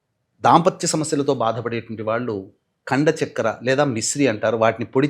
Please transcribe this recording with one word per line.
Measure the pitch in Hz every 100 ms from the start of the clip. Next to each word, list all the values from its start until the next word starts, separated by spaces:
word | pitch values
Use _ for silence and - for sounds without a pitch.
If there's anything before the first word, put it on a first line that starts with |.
| _ _ _ _
దాంపత్య | 117 151 175 185 170
సమస్యలతో | 165 147 147 139
బాధపడేటువంటి | 127 113 117 117 117 110 110
వాళ్ళు | 110 117 123 104 95 _ _ _ -
కండ | 127 147 151
చక్కెర | 143 - 110 101
లేదా | 120 135
మిశ్రి | 147 113 110 143 135
అంటారు, | 107 110 113
వాటిని | 113 113 110
పొడి | 131 143